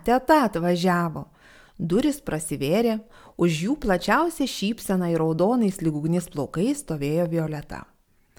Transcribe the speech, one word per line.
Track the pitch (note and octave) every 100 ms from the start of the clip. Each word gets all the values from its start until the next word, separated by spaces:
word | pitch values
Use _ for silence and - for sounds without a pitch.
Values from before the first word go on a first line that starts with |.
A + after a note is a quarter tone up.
teta | - B3+ B3+ D#4
atvažiavo!" | A3+ E3 F3 F3 F3+ F3 E3+ C#3+ - _ - - - -
Durys | E3 F#3+ D4 C#4
prasivėrė, | - D#3 - C#3 C#3 G3 A#3 A3 - - - -
už | F3
jų | D#3 F#3+ D4+
plačiausia | A3 F3+ - B3 E4+ E4 C4+
šypsena | - G3+ A#3 - F#3 F3
ir | E3
raudonais | D#3+ D#3+ F#3+ B3+ G#3 F#3+
lyg | E3
ugnis | D3 D#3+ F3+ F3
plaukais | D3 B2 D#3 A3+ C#4+
stovėjo | - D#3 C#3 D#3+ E3+
Violeta. | E3 D#3 D3 C#3+ - - _ _ _ _